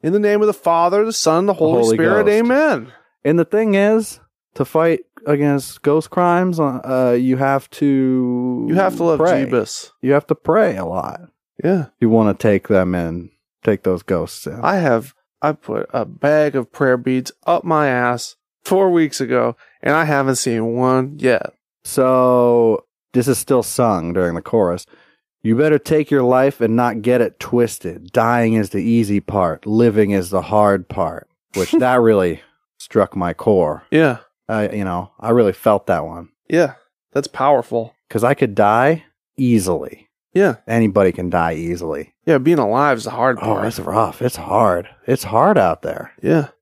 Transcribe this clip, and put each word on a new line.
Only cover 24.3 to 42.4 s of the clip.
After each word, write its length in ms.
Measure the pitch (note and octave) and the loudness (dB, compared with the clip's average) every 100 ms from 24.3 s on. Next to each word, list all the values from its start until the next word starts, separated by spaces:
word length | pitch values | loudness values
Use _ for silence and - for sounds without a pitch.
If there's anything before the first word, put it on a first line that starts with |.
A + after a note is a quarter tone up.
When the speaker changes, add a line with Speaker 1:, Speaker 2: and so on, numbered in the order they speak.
Speaker 2:
the 80 | E2+ | -4
chorus. 440 | - A#2 F#2 F2 - _ _ _ _ _ | -4 0 0 -2 -10 _ _ _ _ _
"You 120 | A2 | -2
better 240 | A2+ D3+ D3+ | 0 2 0
take 320 | - D#3 D3 | 2 -2 2
your 140 | C#3+ | 0
life 360 | B2 B2+ C3+ - | 2 2 2 0
and 140 | A#2 | -2
not 260 | A2+ A#2+ A2+ | 0 0 -2
get 200 | A2 B2 | 0 0
it 180 | A2 _ | 0 _
twisted. 720 | - A#2+ A#2 - F2+ F2 - | -4 0 0 -2 -12 -12 -4
Dying 420 | - A2+ A#2+ A2+ | -2 0 2 2
is 160 | A2 G2+ | 0 -2
the 120 | G2+ | -4
easy 380 | A2+ A#2 G#2 G2+ | 0 0 0 -2
part. 460 | - G2+ F2 D#2+ G#2+ | -2 -2 -2 -2 -4
Living 440 | A2 A#2+ G#2+ G#2 | 2 2 2 2
is 200 | G2 F2+ | 0 -2
the 120 | F#2+ | -4
hard 460 | E2 G#2+ G#2 G2 F2+ | 0 2 2 0 -4
part." 400 | - E2 D#2+ - _ _ | -6 -6 -6 -18 _ _
Which 160 | - F2+ | -6 -2
Speaker 1:
<laughs> 80 | E4 | 0
Speaker 2:
that 220 | B2+ B2+ | 2 4
really 420 | A#2 G#2 F2+ D#2 _ _ _ _ | 4 4 0 -4 _ _ _ _
struck 380 | - A2 F#2+ | -4 0 0
my 180 | G2 F2 | -2 -6
core. 500 | F2 - G2 D#2 D2+ _ | -2 0 2 2 -4 _
Speaker 1:
Yeah. 260 | D3+ D#3 A#2+ _ _ - | 2 2 -2 _ _ -6
Speaker 2:
I, 200 | A2 G#2+ | -4 -4
you 120 | G#2+ | -4
know, 280 | F#2+ F2 F#2+ _ | -4 -6 -8 _
I 100 | A2 | 0
really 220 | A#2+ G#2 | 2 2
felt 340 | F#2 - G#2 - | 2 0 0 0
that 180 | E2+ | -2
one. 260 | D#2 E2+ E2 _ _ | -2 -12 -18 _ _
Speaker 1:
Yeah. 240 | D#3+ D#3 - _ _ _ | 0 0 -4 _ _ _
That's 160 | C#3+ C3+ | -6 -6
powerful. 640 | - C3+ C#3 B2 A#2+ A2+ _ _ | -2 0 0 0 -6 -8 _ _
Speaker 2:
'Cause 140 | A2 | -2
I 100 | A#2 | 0
could 220 | C#3+ B2 G2+ | 0 -2 2
die 480 | G#2 A2 C3+ E3 _ _ _ - | 2 4 2 0 _ _ _ -4
easily. 720 | B2+ A#2 F#2 D#2+ - - _ _ _ | 0 2 0 -4 -6 -16 _ _ _
Speaker 1:
Yeah. 220 | F3+ G3 A#2+ - | 0 0 0 -4
Speaker 2:
Anybody 460 | A#2 A2 G2 F#2+ | 0 2 2 2
can 180 | F2+ F2+ | 0 -4
die 240 | F2 E2 | -2 -2
easily. 600 | D#2+ E2+ F2 E2+ D2 D#2+ _ - | -4 -6 -8 -6 -8 -10 _ 0
Speaker 1:
Yeah, 120 | |
being 200 | D3 | 0